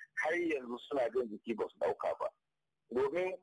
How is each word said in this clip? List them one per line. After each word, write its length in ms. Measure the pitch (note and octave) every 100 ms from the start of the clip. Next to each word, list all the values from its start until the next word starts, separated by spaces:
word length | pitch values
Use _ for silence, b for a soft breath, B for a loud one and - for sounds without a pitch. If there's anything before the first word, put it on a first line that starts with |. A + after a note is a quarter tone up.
| B
har 220 | - D3+
yanzu 440 | F3 E3+ C#3+ A#2+ A#2+
suna 300 | - C#3+ A#2
jin 180 | B2 A#2
jiki 240 | G#2+ - G#2+
ba 100 | F2+
su 100 | -
ɗauka 380 | F#2+ - F2 -
ba. 100 | - - _ _ _ _ -
Domin 420 | B2 C#3 E3+ F#3 F#3